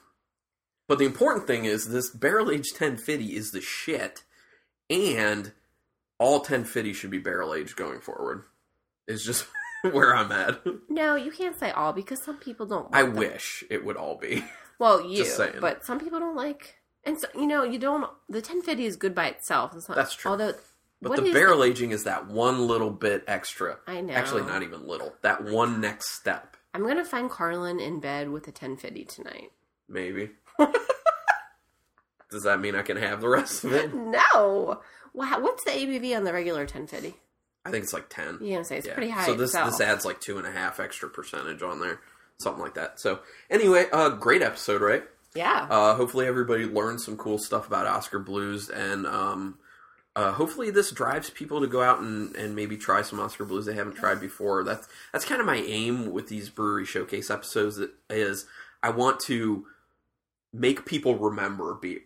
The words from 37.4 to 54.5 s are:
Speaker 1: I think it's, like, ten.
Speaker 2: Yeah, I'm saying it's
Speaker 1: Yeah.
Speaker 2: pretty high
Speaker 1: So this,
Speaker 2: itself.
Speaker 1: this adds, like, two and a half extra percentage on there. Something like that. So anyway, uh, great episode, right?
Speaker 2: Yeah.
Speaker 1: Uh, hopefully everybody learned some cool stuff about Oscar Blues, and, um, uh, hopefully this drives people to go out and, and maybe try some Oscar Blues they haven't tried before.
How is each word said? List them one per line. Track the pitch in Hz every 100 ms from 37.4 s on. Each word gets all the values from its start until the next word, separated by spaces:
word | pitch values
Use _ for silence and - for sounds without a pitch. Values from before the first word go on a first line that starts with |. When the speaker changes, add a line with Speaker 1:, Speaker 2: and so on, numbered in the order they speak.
| _ _ -
Speaker 1:
I |
think | 107 98
it's, |
like, | - -
ten. | - 76 -
Speaker 2:
Yeah, | 214 185
I'm | 170
saying | -
it's | -
Speaker 1:
Yeah. | -
Speaker 2:
pretty | 233
high | 214 185
Speaker 1:
So | 113
this, | 127
Speaker 2:
itself. | 175 151
Speaker 1:
this | -
adds, | 107 104
like, | 92 90
two | - 101
and | 92
a |
half | 95 90 -
extra | 92 - -
percentage | - - 73 71 78
on | 90 78
there. | 87 82 - _ _ -
Something | - -
like | 80
that. | - 82 -
So | 101 95 - - -
anyway, | 208 202 180 185
uh, | 156 151
great | - - 180
episode, | 127 - - 104
right? | 104 131 - _ _
Speaker 2:
Yeah. | 156 180 - -
Speaker 1:
Uh, | 107 107 110
hopefully | 120 127 127
everybody | 127 120 113 110
learned | 104 110 117
some | - 107
cool | 107 107
stuff | - 110 -
about | 101 101
Oscar | 101 - 98
Blues, | 95 101 101 104 101
and, | - 98 98 82
um, | 101 98 95 98 - _ - - _ _ 104
uh, | 98
hopefully | 107 160 202 226
this | 202 202
drives | - 120 151 -
people | - 151 147
to | 135
go | 127
out | 127 120
and, | 110 107 104 -
and | 107 104
maybe | 104 104
try | - 98
some | 107 104
Oscar | 101 - 104
Blues | 95 104
they | 107
haven't | 101 -
tried | 101 95
before. | 92 - 101